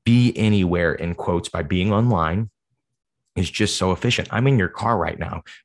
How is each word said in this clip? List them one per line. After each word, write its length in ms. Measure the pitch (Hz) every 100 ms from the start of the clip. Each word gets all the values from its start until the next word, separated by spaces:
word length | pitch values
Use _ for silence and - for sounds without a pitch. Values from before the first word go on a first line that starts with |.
be 280 | - 120 123
anywhere, 600 | - 107 104 90 87 85
in 200 | - 85
quotes, 340 | 87 - 87 -
by 140 | 87
being 300 | 76 92 95
online 580 | 104 120 95 80 92 110 - _ _ _ _ _ _ _ -
is 140 | 87
just 260 | - 104 -
so 140 | 92
efficient. 380 | 90 120 - -
I'm 160 | 107 135
in 120 | 127
your 100 | 92
car 280 | - 113 113
right 220 | 80 82
now. 240 | - 82 - -